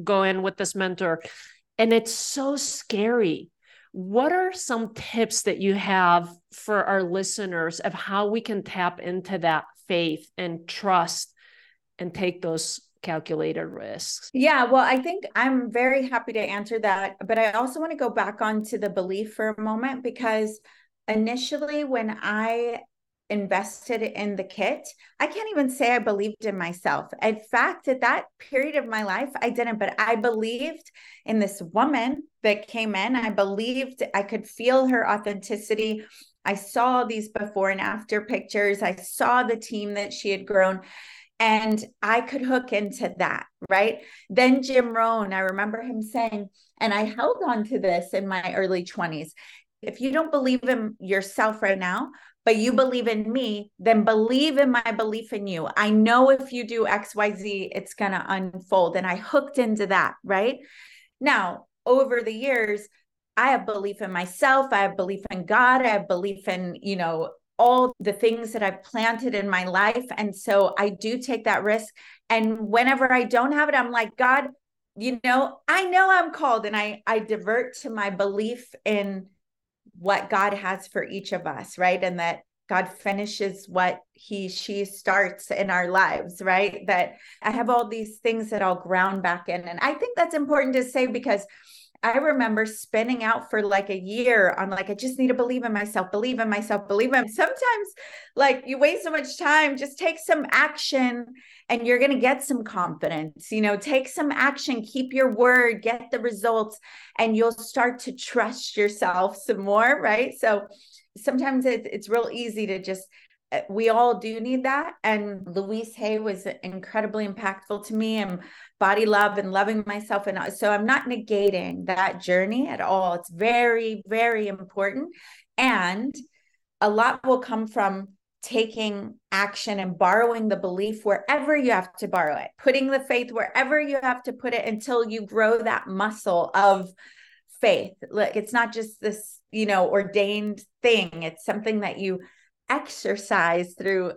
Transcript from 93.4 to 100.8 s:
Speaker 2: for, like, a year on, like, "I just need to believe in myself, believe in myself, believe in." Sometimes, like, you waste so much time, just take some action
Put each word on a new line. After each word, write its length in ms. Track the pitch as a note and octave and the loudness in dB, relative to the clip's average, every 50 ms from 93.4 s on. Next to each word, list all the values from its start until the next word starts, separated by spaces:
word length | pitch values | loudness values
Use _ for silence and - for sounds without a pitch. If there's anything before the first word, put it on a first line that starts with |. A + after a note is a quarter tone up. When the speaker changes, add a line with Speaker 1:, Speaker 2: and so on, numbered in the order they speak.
| - - | 0 -2
Speaker 2:
for, 140 | - G#3+ G#3 | -2 0 2
like, 260 | G3+ G3 G3 G3 G3+ | 2 2 2 2 0
a 100 | F#3+ F#3+ | -4 -6
year 520 | F#3 F#3+ G#3+ A#3 A#3+ B3 A#3 G#3+ F#3+ F3+ | -6 -6 -4 0 2 4 6 6 6 4
on, 180 | - - F#3+ G3 | 4 0 -2 -2
like, 220 | F#3+ F#3+ F#3+ G#3 | -4 -4 -4 -6
"I 40 | G#3 | -6
just 240 | - B3+ C4 B3+ C4+ | -6 -4 -6 0 2
need 100 | C4 B3+ | 2 2
to 60 | B3 | 4
believe 300 | B3+ A#3+ A#3+ B3+ B3+ A#3+ | 2 2 0 0 -2 -2
in 80 | A3+ G#3+ | -2 -2
myself, 400 | G3+ G3+ G#3+ - F#3 F#3 F#3 - | -2 -4 -2 -2 -2 -2 -2 -2
believe 260 | G#3 A#3 B3+ B3+ A3+ | -2 -2 -2 -2 -2
in 80 | A3+ A3 | 0 0
myself, 380 | G#3 G#3 G#3+ - G#3 G3+ G3+ | 0 0 0 -2 -2 -2 0
believe 280 | - G3+ G3+ A#3+ B3+ C4+ | 0 0 2 2 4 2
in." 120 | B3+ A#3 | 2 2
Sometimes, 640 | A3+ - - D#4+ F4 C5 - C5 B4 A#4 G#4 G4+ - - - - - - - - - _ | 0 0 0 0 0 0 0 0 0 0 0 -2 -8 -10 -16 -20 -20 -18 -20 -20 -8 _
like, 280 | - C#4 C#4 B3+ B3+ - | 4 4 4 4 2 -2
you 120 | B3+ C4+ B3+ | -6 2 4
waste 260 | C#4+ D#4 F4 - - | 4 4 4 0 -4
so 60 | E4 | -4
much 280 | D#4 D#4 C4 B3+ - - | -4 -4 -4 -6 -8 -2
time, 400 | F4 D4 D4+ D#4 D4+ C#4+ C#4 B3+ | 2 4 4 6 4 4 0 -2
just 200 | C#4 C#4+ - - | -6 -8 -6 -2
take 200 | F4+ E4 D#4+ - | -2 -2 -2 -2
some 280 | - - E4 D#4 C4+ - | 0 2 2 2 2 2
action 760 | - B3 D4 D4+ D4 - | 4 4 4 2 0 -4